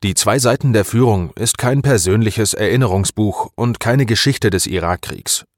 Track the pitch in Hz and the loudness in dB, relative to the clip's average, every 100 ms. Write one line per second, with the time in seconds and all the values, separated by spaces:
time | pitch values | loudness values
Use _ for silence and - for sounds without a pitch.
0 | 98 92 - 120 127 120 139 113 98 113 | -2 0 0 2 2 2 2 2 2 2
1 | 123 101 85 - 117 - 127 135 139 123 | 2 2 -2 -4 -4 -2 0 0 2 2
2 | 92 104 110 104 104 - 104 117 127 95 | 2 2 2 0 -2 0 0 2 2 2
3 | 95 - 107 - - - 120 117 - 127 | 0 0 -2 -2 -8 -4 -4 -2 0 0
4 | 127 117 - 135 113 92 - 92 82 87 | 2 0 0 0 0 0 -2 -4 -2 -4
5 | - - - - - | -6 -14 -6 -6 -8